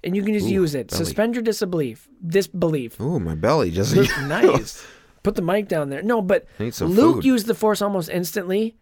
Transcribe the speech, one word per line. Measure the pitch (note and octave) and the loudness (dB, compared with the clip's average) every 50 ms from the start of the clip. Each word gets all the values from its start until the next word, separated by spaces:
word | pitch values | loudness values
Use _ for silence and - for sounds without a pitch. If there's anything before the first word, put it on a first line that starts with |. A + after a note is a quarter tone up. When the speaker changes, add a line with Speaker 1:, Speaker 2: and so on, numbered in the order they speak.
| - | -4
Speaker 1:
And | F3 F3+ | -2 -2
you | G#3 G3 | -2 -2
can | G#3+ G#3+ | 0 -2
just | G#3 F#3+ | 0 0
Speaker 2:
Ooh, | G#3+ | 0
Speaker 1:
use | G3 F#3+ F3+ D#3 C#3+ | 2 2 2 0 0
it. | C3+ A2 - | -4 -6 -6
Speaker 2:
belly. | - - E3 | -4 -4 -4
Speaker 1:
Suspend | - - G3+ G#3+ A#3 A#3 | -2 0 -2 -2 0 -2
your | B3 A3+ | -2 -2
disbelief. | A3+ G#3 - G#3+ F#3 F3 E3 C#3+ A#2+ A2 - - _ - _ F#3 | -2 -2 -2 -4 -2 -2 -2 -2 -4 -6 -12 -20 _ -20 _ -10
Disbelief. | E3 E3 G3 G3 - - F3+ F3 E3 D#3+ C#3+ B2 A2+ - - | -2 0 0 0 0 -4 -2 0 0 0 -2 -4 -8 -8 -6
Speaker 2:
Ooh, | G#2 C#3 F3+ C#3 | -4 -2 -2 -2
my | F2+ D#2+ D#2+ | -2 -4 -4
belly | D#2 F2 A2+ D3+ D#3 A#2 F2 | 0 2 2 2 2 2 0
just | E2 F#2 G2+ - - | 0 0 0 4 4
<laughs> | F#3+ G3+ - - D3+ C3+ | 4 4 4 0 -4 -4
Speaker 1:
Nice. | C#3+ D3+ G#3 F#3+ F3 C#3 - - - - - - - - - _ _ _ _ _ | -4 0 4 4 4 4 2 -2 -4 -14 -16 -20 -20 -20 -20 _ _ _ _ _
Put | G3 G#3 | -2 -2
the | G#3+ | 0
mic | F3+ E3 F#3 G#3+ G#3 G3+ | 0 0 0 0 0 -2
down | F#3+ D#3+ D3 C#3 | -2 -2 -2 -4
there. | C#3 C#3+ | -6 -4
No, | F3+ G#3+ A#3+ A3+ | -2 0 0 0
but | F#3+ F3+ G3+ E3+ - - - - | 2 0 0 0 0 -6 -8 -6
Speaker 2:
I | G#2 | -6
need | A#2+ A2+ | -6 -4
some | - - D#3+ | -4 -2 2
Speaker 1:
Luke | F3+ G#3+ C#4 E4 D#4+ | 4 6 6 6 4
Speaker 2:
food. | - - | 4 2
Speaker 1:
used | C4+ B3+ A#3 G3 | 2 2 2 2
the | A3+ G#3+ | -2 -2
Force | - A3 G#3+ G#3 G3+ | 0 2 0 2 2
almost | G3+ G#3 G3+ F#3+ E3 - | -2 -2 -2 -4 -4 -2
instantly | - F3 F3+ E3+ - G#3 F3+ F3+ F#3 G#3 A3 A3+ - _ | -4 -4 -4 -4 -6 -6 -4 -2 -2 -2 -2 -2 -6 _